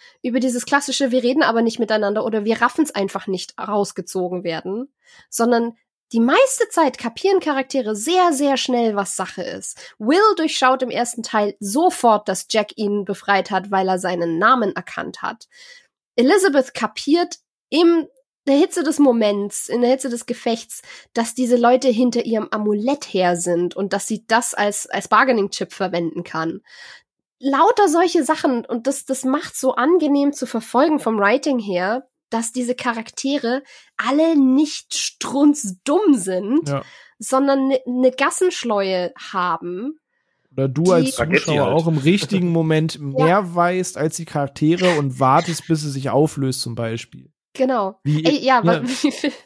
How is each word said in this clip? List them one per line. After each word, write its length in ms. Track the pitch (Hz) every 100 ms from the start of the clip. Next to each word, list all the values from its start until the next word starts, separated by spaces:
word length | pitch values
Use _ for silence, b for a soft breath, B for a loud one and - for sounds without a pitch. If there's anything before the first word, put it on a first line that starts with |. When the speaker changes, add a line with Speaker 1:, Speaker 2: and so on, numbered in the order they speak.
| b b
Speaker 1:
über 180 | 247 247
dieses 260 | 254 240 -
klassische, 460 | 285 285 262 269
„Wir 120 | 247
reden 200 | 240 269
aber 180 | 285 226
nicht 180 | 233 226
miteinander“ 440 | 220 214 202 214 233
oder 200 | 214 208
„Wir 160 | 220
raffen's 300 | 240 - 294
einfach 360 | 208 196 190 -
nicht“ 280 | 185 - -
rausgezogen 840 | 190 202 196 - 175 190 180 180 175
werden, 480 | 160 - 214 269 _ b b b
sondern 460 | - 233 233 233 233 _ _ -
die 80 | 226
meiste 460 | 240 359 523 - 466
Zeit 280 | - 294 -
kapieren 420 | 233 226 381 392
Charaktere 560 | 311 269 262 269 220 208
sehr, 380 | 226 370 349
sehr 240 | 269 285 262
schnell, 380 | - 240 226 202
was 200 | 190 -
Sache 280 | 185 -
ist. 340 | 175 190 - - B B
Will 180 | 214 349 427 349
durchschaut 440 | 311 - 254 254
im 80 | 247
ersten 320 | - 240 -
Teil 340 | 226 214 208 -
sofort, 680 | 202 240 359 - 240 208 208
dass 180 | 190 -
Jack 200 | 220 208 -
ihn 280 | 208 208 196
befreit 460 | 190 - 196 185
hat, 180 | 190 202
weil 180 | 196 190
er 100 | 185
seinen 400 | 185 175 170 165
Namen 360 | 214 254 202 -
erkannt 460 | - - - -
hat. 260 | - 233 - B B B B _ _ -
Elizabeth 580 | 254 392 381 277 254
kapiert 640 | - 226 - - 339 349 - _ _ -
in 380 | 294 339 339 - _ _ _ -
der 80 | 277
Hitze 240 | 370 359
des 140 | 294 294
Moments, 720 | 277 233 214 208 202 - -
in 120 | 240
der 100 | 240
Hitze 180 | 269 269
des 160 | 240 -
Gefechts, 560 | 233 240 220 - - - B B
dass 220 | 233 226 -
diese 220 | 247 247
Leute 320 | 233 254 262
hinter 360 | 220 247 233 226
ihrem 220 | 220 -
Amulett 560 | 214 214 208 233 285 -
her 220 | 190 180 175
sind 400 | 175 175 175 175
und 180 | 196
dass 140 | 196 -
sie 180 | 220 -
das 300 | 226 - -
als, 320 | 208 202 -
als 200 | 196 -
Bargaining-Chip 600 | 220 262 233 196 - 185
verwenden 520 | - 185 180 165 -
kann. 380 | 170 160 160 196 _ B B B B _ _ _
Lauter 480 | 262 277 381 494 392
solche 360 | 339 359 339
Sachen 420 | 269 302 311 240 -
und 220 | 247 269
das, 180 | 277 -
das 180 | 262
macht 320 | 262 285 - -
so 200 | 262 -
angenehm 580 | 269 349 302 285 285
zu 140 | 285 240
verfolgen 520 | 226 - 240 311 302
vom 200 | 240 220
Writing 400 | 202 254 302 247
her, 480 | 202 175 185 247 - _ -
dass 200 | 226 226
diese 240 | 254 240 240
Charaktere 880 | 247 226 226 - 269 285 233 262 294 B B -
alle 380 | 240 285 330 302
nicht 580 | 262 262 302 - - -
strunzdumm 1160 | - - - 269 294 285 202 185 - 339 415 254
sind, 520 | 190 185 202 294 143
Speaker 2:
Ja. 140 | 139 - B B B
Speaker 1:
sondern 500 | 226 262 277 277 269
ne, 120 | 262 -
ne 260 | 247 254
Gassenschleue 1000 | 254 285 - 370 - 240 208 196 185 175 - -
haben. 680 | 190 180 165 175 180 254 311 _ _ _ _ _
Speaker 2:
Oder 160 | - 135
du 160 | 139
Speaker 1:
Die 80 | 175
Speaker 2:
als 180 | 175 135
Speaker 3:
Spaghetti 300 | - 156 180 -
Speaker 2:
Zuschauer 200 | 147 135
Speaker 3:
halt. 80 | 151
Speaker 2:
auch 120 | 165
im 100 | 156
richtigen 540 | 139 196 151 196 175
Moment 480 | 165 160 156 160 - 139
Speaker 1:
<laughs> 120 | 139
Ja. 80 | 160
Speaker 2:
mehr 300 | 190 180 175
weißt 420 | 175 185 180 -
als 200 | 156 -
die 80 | 160
Charaktere 720 | 151 139 - 151 175 180 160
und 220 | 139 127
wartest, 480 | 131 147 175 160 -
bis 160 | 160
es 100 | 151
sich 160 | 135 135
auflöst 520 | 127 156 - 131 127
zum 140 | 120 117
Beispiel. 560 | 117 117 - 131 131 _ _
Speaker 1:
Genau. 460 | - 262 247 190 -
Speaker 2:
Wie 200 | 143 151
Speaker 1:
Ey, 160 | 320 294 254
ja, 160 | 254
Speaker 2:
ja. 180 | 175 170
Speaker 1:
wa-, 0 |
<laughs> 220 | 247 262
wie 80 | 285
Phil, 220 | - 294 -